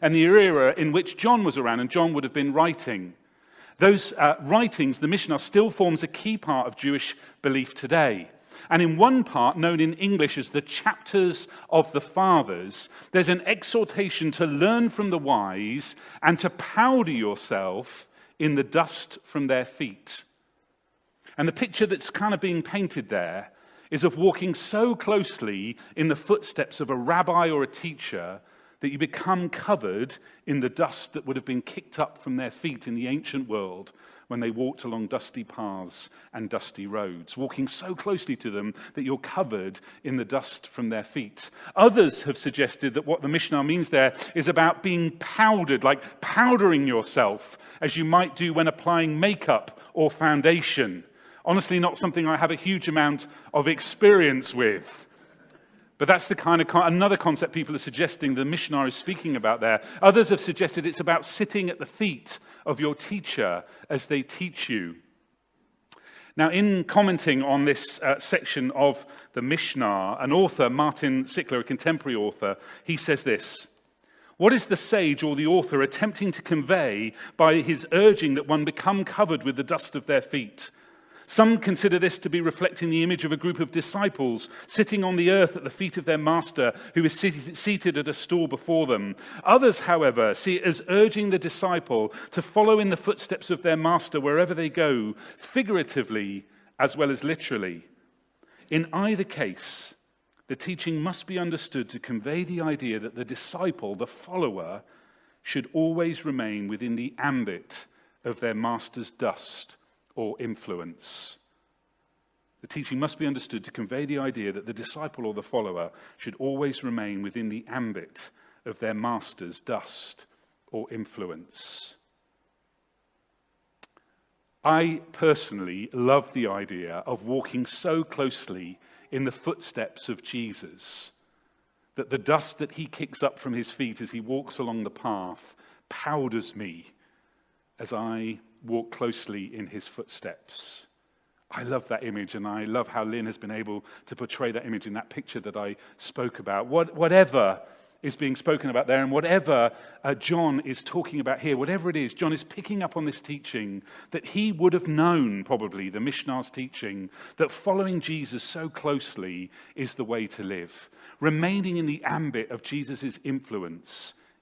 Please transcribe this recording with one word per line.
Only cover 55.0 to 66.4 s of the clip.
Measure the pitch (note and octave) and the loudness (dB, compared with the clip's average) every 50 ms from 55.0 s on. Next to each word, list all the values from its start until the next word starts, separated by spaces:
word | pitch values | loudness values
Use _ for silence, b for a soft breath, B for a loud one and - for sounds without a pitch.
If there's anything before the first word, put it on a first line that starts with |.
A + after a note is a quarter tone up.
| - b b b b b b b b b b b b b b b b b b | -20 b b b b b b b b b b b b b b b b b b
But | _ D3 | _ 4
that's | C#3+ F#3+ E3+ - - | 4 4 4 4 0
the | G3+ | -2
kind | - - E3+ E3+ E3 | 0 4 4 4 4
of | D#3+ | 4
con-, | D#3+ - F3 F3+ E3+ E3+ | 4 4 6 6 6 6
another | F3+ F#3+ G3+ G3+ | 6 4 4 4
concept | - - F3+ D3+ B2+ - - | 4 2 0 0 2 -2 -4
people | - E3 D3 - D3+ | -2 -6 -4 -4 -6
are | C3 | -6
suggesting | - C#3+ A#2 B2+ E3+ - - - D3+ C#3 C3 | -6 -8 -2 -2 -2 -2 0 -2 -2 0 0
the | B2+ C3+ | 0 0
Mishnah | C#3+ E3 D#3+ - - D3+ C#3 C3+ | 0 -2 -4 -4 -2 0 0 0
is | B2+ A#2+ | 0 -2
speaking | - - E3+ F#3+ - - E3 C#3 | -4 -6 -6 -8 -6 -4 -4 -4
about | A#2+ G#2+ G#2+ A#2 - | 0 2 2 2 2
there. | A2 A2+ A2 G#2+ B B B B | 2 2 2 2 B B B B
Others | G3 G3 F#3+ A#3 A3 - | 8 10 10 10 6 6
have | G3+ - | 4 0
suggested | - - E3 - F#3+ D#3+ - F3 - | 0 -4 -2 -2 -2 -2 -2 -2 -4
it's | F3 D#3 - | -4 -4 -2
about | E3 E3+ E3 D#3 - | 0 2 4 4 4
sitting | - - - G#3+ G3+ - G#3 F#3+ F3 | 2 0 -2 -2 0 0 -2 -2 -2
at | - - | -4 -6
the | C#3 | -10
feet | - - - A3 G3 C#3+ A#2+ - - - - B B B B B | -14 -4 -2 -2 -2 -2 -4 -10 -12 -14 -14 B B B B B
of | D#3 C#3+ A#2 | -4 -2 0
your | D3+ D3+ C#3+ | 0 -2 -2
teacher | - - - G#3 G3+ - - - - G#2+ F#2 F2 F2+ - B B B B B | -4 -6 -8 -8 -8 -6 -6 -2 0 0 0 0 -2 -6 B B B B B
as | D3 C3 - | -6 -6 -2
they | - D3+ C#3 | -2 -2 -2
teach | C3 - - - F#3 F3 - - - - | -2 -6 -8 -10 -10 -8 -8 -10 -6 -4
you. | A#2+ G#2 F2 E2+ E2 E2 _ _ _ _ _ _ _ _ _ _ _ _ _ _ _ _ _ _ - B B B B B B B B | -4 -4 -4 -6 -10 -14 _ _ _ _ _ _ _ _ _ _ _ _ _ _ _ _ _ _ -20 B B B B B B B B
Now, | D#3 | 2